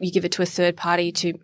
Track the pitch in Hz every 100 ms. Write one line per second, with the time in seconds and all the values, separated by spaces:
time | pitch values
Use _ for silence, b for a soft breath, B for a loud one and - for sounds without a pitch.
0 | 185 180 175 - 175 - 175 170 170 175
1 | 175 170 175 165